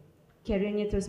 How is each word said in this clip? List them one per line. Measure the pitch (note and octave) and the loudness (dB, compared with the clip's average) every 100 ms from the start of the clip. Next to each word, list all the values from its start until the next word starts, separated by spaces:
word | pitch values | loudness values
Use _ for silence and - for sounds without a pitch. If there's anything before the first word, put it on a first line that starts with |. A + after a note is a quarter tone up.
| - - - - | -20 -20 -20 -12
Kerjanya | - G3+ G#3 G#3 G#3 | -2 0 0 0 0
terus | G3+ | 0